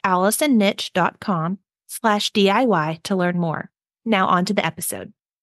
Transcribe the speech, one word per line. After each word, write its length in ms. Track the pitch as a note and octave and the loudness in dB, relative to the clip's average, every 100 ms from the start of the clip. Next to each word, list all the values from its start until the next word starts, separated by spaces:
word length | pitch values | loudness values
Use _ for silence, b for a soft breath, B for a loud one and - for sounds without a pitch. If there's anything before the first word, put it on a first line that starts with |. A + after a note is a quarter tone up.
allison 560 | G3 F3+ F#3+ - D4+ A#3 | 0 2 2 0 2 2
nitch 320 | G3 - - | 2 0 -4
dot 260 | F#3 E3+ - | -2 -2 -2
com 400 | - E3+ E3 G3 _ _ - | -6 -4 -4 -8 _ _ -18
slash 480 | - A3+ G#3 - | -4 -2 0 -2
D 160 | G#3+ G3 | 2 2
I 160 | G3+ B3+ | 4 2
Y 340 | F3 D#3 D#3+ | 2 0 -4
to 120 | - F#3+ | -4 -2
learn 220 | F3 F3 | 0 0
more. 320 | E3+ - - _ _ _ | -2 -4 -10 _ _ _
Now 220 | A3+ G3+ F#3 | -2 0 2
on 200 | F3+ F#3+ | 2 0
to 80 | G3+ | 0
the 100 | E3 | -2
episode. 480 | E3 - F#2+ F#2+ - _ _ | -2 -8 -8 -12 -18 _ _